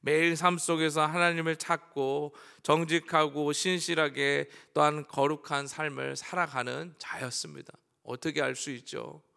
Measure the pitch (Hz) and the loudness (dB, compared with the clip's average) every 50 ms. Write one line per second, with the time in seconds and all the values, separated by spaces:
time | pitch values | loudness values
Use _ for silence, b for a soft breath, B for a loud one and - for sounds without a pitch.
0 | - 139 151 156 165 170 165 156 170 180 175 170 - - 170 160 160 160 147 156 | -2 2 2 4 4 4 2 4 4 2 2 2 0 0 0 2 2 2 2 2
1 | 151 151 160 175 175 175 170 165 160 165 160 156 - - 170 160 - - _ 143 | 0 2 2 2 2 2 2 2 0 -2 -2 -2 -2 -2 -2 -2 -2 -4 _ -2
2 | 135 131 139 147 147 147 B B B B B B - - 147 160 165 160 160 170 | 0 0 0 -2 -4 -6 B B B B B B 0 2 2 4 4 2 0 0
3 | 151 - 170 160 156 147 139 147 151 147 147 - - 185 185 175 160 - 170 160 | 0 2 4 4 4 4 2 0 0 0 0 0 0 0 0 0 0 0 0 2
4 | 156 147 135 139 143 139 139 143 143 B B B B B _ 151 151 147 151 151 | 2 0 0 0 0 2 2 0 -2 B B B B B _ 4 4 4 4 0
5 | 143 - - 143 139 143 156 147 - - 151 139 139 139 - - 156 151 139 131 | -4 -6 0 2 2 2 2 -2 -4 -4 -4 -4 -4 -4 -6 -6 -6 -6 -4 -6
6 | 135 139 139 139 - - - 180 175 151 135 131 120 123 123 139 160 175 156 - | -6 -6 -6 -8 -10 -6 -2 -2 -2 -2 -2 -4 -4 -4 -4 -6 -8 -10 -12 -14
7 | - - - - 131 127 120 - - 82 73 69 - - - _ _ _ _ _ | -12 -12 -8 -8 -6 -6 -6 -6 -8 -8 -12 -16 -18 -18 -20 _ _ _ _ _
8 | _ - 123 120 - 160 147 156 143 131 131 123 - 147 135 120 - - - 65 | _ -12 -10 -6 -6 -4 -2 0 0 0 -2 -4 -6 -8 -8 -10 -12 -10 -10 -10
9 | 58 - - 156 - _ b | -10 -10 -12 -16 -20 _ b